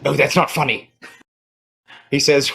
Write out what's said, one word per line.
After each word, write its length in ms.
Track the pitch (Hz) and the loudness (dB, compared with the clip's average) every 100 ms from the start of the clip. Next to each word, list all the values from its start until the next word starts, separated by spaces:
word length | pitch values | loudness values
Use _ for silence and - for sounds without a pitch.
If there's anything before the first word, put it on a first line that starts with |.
Oh, 100 | 143 | -4
that's 220 | 139 135 - | 0 0 2
not 140 | 160 | 0
funny, 400 | - 143 110 - _ - - _ _ _ _ _ _ _ - _ | -2 -4 -4 -8 _ -20 -20 _ _ _ _ _ _ _ -20 _
he 100 | 139 | -2
says 340 | 139 147 135 | 2 2 2